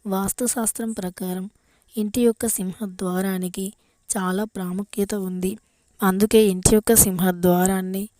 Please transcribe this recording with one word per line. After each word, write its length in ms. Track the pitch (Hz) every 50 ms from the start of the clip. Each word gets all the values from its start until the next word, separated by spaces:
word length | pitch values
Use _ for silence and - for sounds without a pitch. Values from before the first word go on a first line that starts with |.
| _
వాస్తుశాస్త్రం 840 | 208 190 190 196 190 - - 247 240 - 254 226 214 - - 233 226
ప్రకారం 560 | 226 214 190 185 175 - 190 180 180 185 185 208 _ _ _ _ _ _ _ _ _
ఇంటి 260 | 226 214 214 202 247
యొక్క 240 | 240 233 220 _ - 226
సింహద్వారానికి 1160 | - - 190 185 180 - 214 202 180 190 196 180 180 185 190 196 190 185 185 180 180 - 190 196 - _ _ _ _ _ _ _
చాలా 340 | - 208 185 180 185 190 214
ప్రాముఖ్యత 680 | 220 _ 208 185 180 180 190 202 _ - - 202 196 214
ఉంది. 360 | 208 190 185 185 180 180 190 208 214 _ _ _ _ _ _ _ _
అందుకే 400 | - 190 185 190 208 214 - 220 220 202
ఇంటి 240 | 190 185 180 - 220
యొక్క 180 | 214 - - 226
సింహద్వారాన్ని 1080 | 220 - 208 185 175 180 185 180 175 175 180 175 180 180 185 196 190 185 185 190 190 202 220 _